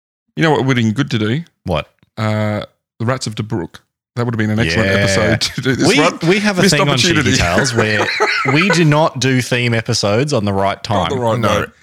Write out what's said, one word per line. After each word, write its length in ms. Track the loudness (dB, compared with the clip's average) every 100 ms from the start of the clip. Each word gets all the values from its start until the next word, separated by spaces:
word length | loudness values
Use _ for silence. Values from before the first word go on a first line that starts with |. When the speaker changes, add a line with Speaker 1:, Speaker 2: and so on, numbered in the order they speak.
| _ _ _ -2
Speaker 1:
You 60 |
know 80 | 0
what 120 | 2
would 120 | 2 2
have 80 | 0
been 80 |
good 160 | 0 -2
to 80 | -2
do? 260 | -2 -4 -6 _
Speaker 2:
What? 260 | -6 -4 -6 _ _ -6
Speaker 1:
Uh, 480 | -4 -2 -2 -4 -8 _ _ -6
the 60 |
Rats 220 | -4 -4 -4
of 80 |
Tobruk. 460 | -8 -6 -6 -8 -12 _ _ _ -6
That 100 | -4
would 80 |
have 40 | -2
been 120 | 0
an 80 | 0
excellent 300 | 0 0 2
Speaker 2:
Yeah. 60 | 2
Speaker 1:
episode 440 | 2 2 0 0 -2
to 60 | -4
do 120 | -2 0
this 120 | 2
Speaker 2:
We, 100 | 4
Speaker 1:
one. 200 | 2 0 0
Speaker 2:
we 100 | 0
have 200 | 0 2
a 40 |
Speaker 1:
Missed 100 | 2
Speaker 2:
thing 80 | 4
on 80 | 2
Speaker 1:
opportunity. 400 | 2 0 2 2
Speaker 2:
Cheeky 120 | 2
Tales 320 | 2 0 0
Speaker 1:
<laughs> 0 |
Speaker 2:
where 320 | 0 0 0 -2 -2 -2 -2 0
we 160 | 0 2
do 140 | 2
not 360 | 4 4 2 0
do 200 | 0 0
theme 320 | 0 0 0
episodes 580 | -2 -2 -2 0 0 0
on 100 | 0
the 80 | 0
right 300 | 0 0 -2
time. 200 | -2 -2
Speaker 1:
Not 60 | 0
the 60 | -2
right 220 | -2 0
Speaker 3:
No. 200 | 0 0
Speaker 1:
note. 120 | -4 -8